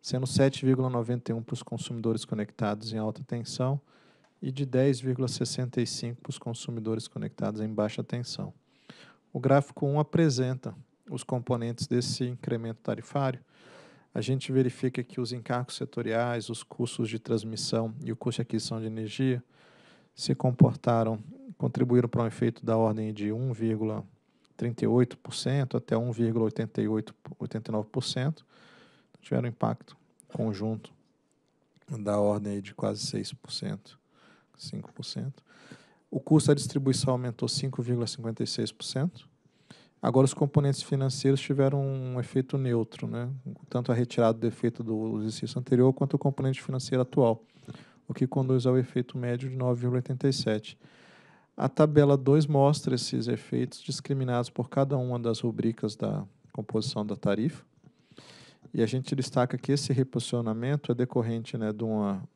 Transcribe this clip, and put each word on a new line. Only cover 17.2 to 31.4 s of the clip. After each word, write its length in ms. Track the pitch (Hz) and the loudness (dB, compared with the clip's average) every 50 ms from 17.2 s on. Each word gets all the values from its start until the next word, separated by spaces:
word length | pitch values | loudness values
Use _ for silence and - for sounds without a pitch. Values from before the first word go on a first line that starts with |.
| _ - 120 110 107 113 110 - - - - 113 113 113 110 123 120 | _ 0 -2 -2 0 -4 -8 -6 -4 -2 0 0 -2 -2 -6 -8 -8
e 60 | 117 | -8
o 60 | 117 | -8
custo 220 | - - 123 117 - | -4 -4 -4 -2 -2
de 40 | |
aquisição 380 | 120 - - 110 - - 117 110 | -4 -2 -2 -4 -4 -4 -6 -6
de 60 | 110 | -6
energia 560 | 110 110 110 110 104 - - 135 131 127 123 - _ _ _ _ - - _ _ - - _ _ _ _ | -6 -6 -6 -8 -8 -4 -2 0 0 0 -2 -4 _ _ _ _ -20 -20 _ _ -20 -20 _ _ _ _
se 200 | - - - 135 | -10 -2 -2 -2
comportaram, 840 | - - 131 123 - 131 123 117 - - - 117 113 113 110 113 110 110 - - - - 254 190 | 2 2 0 8 8 8 6 6 0 0 2 4 4 4 2 0 -4 -6 -14 -18 -18 -18 -18 -8
contribuíram 520 | _ - 127 120 131 127 123 123 123 120 117 | _ -4 -2 0 0 2 6 6 4 4 4
para 140 | - 120 | 2 0
um 40 | 117 | 0
efeito 400 | 110 - - 120 117 113 - - | 0 0 0 0 0 0 -2 -2
da 100 | 117 113 | 0 2
ordem 360 | 113 113 110 107 110 110 110 | 4 4 4 2 0 -2 -4
de 180 | 107 104 101 104 | -4 -4 -2 -2
um 220 | 107 117 127 131 | -2 -2 -2 -4
vírgula 520 | 117 107 110 113 110 107 110 110 107 107 98 - _ _ _ _ _ _ _ _ _ | -2 -2 0 0 0 0 0 -2 -2 -4 -8 -12 _ _ _ _ _ _ _ _ _
trinta 280 | - 120 120 117 - 110 | -4 -4 -4 -2 0 2
e 40 | 110 | 4
oito 280 | 113 123 127 120 - | 6 6 4 4 0
por 180 | _ _ - - | _ _ -10 -8
cento 420 | - - 123 131 143 135 127 - | -4 -2 0 0 0 0 0 -2
até 200 | 113 - - - | -4 -2 0 0
um 140 | 113 117 123 | 0 0 -2
vírgula 340 | 113 110 120 113 113 120 113 | 0 0 0 2 2 2 0
oitenta 380 | 110 110 - 113 110 _ - | 0 0 -2 -6 -4 _ -2
e 60 | 107 107 | 0 0
oito, 260 | 110 110 110 - - _ _ - - _ | 0 -2 -2 -6 -14 _ _ -18 -10 _
oitenta 320 | 127 120 - 117 113 - | -10 -6 -6 -8 -6 -2
e 20 | |
nove 160 | 110 107 107 - | -4 -4 -4 -2
por 120 | - 131 | -4 -4
cento. 420 | 123 - - 127 127 147 160 - _ _ _ - - - - - - _ _ _ _ _ _ _ | -4 -2 -4 -2 -2 -2 -2 -4 _ _ _ -20 -20 -20 -20 -20 -20 _ _ _ _ _ _ _
Tiveram 260 | _ - - 123 120 120 | _ -2 -2 -2 -2 -2
impacto 480 | 113 _ - 113 117 - - - - _ _ _ _ _ - _ | -4 _ -2 -2 -2 -4 -8 -20 -20 _ _ _ _ _ -20 _
conjunto 600 | - - 117 110 104 98 107 110 110 104 - - - _ _ _ _ _ _ _ _ _ | -6 -2 -2 -2 -2 -2 -2 -4 -4 -6 -8 -16 -20 _ _ _ _ _ _ _ _ _